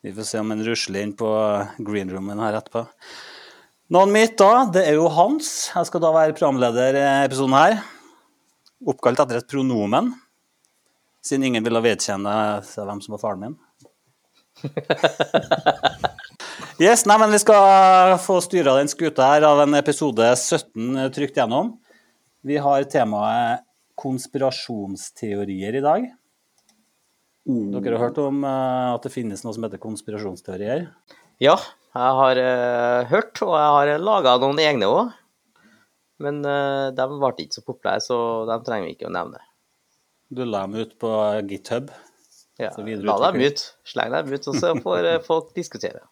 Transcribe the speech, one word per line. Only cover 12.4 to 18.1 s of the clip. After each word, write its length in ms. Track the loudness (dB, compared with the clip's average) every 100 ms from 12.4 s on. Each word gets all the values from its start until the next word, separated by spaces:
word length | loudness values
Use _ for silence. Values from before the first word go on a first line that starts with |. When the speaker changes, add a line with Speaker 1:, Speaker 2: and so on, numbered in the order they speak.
| -2 -4 -8
Speaker 1:
seg 180 | -12
hvem 160 | -10 -10
som 140 | -12 -8
var 80 |
faren 160 | -8 -8
min. 160 | -12 -14 _ _ _ _ _ _ _ _ _ _
<laughs> 2250 | -10 -10 -6 0 0 0 -2 -2 0 0 0 0 -2 -2 -8 -8 -20 _ -16 -14 -18 2
Yes, 240 | 4 6 6
nei, 120 | 4
men 140 | 6
vi 80 | 4
skal 760 | 6 8 8 8 8 8 6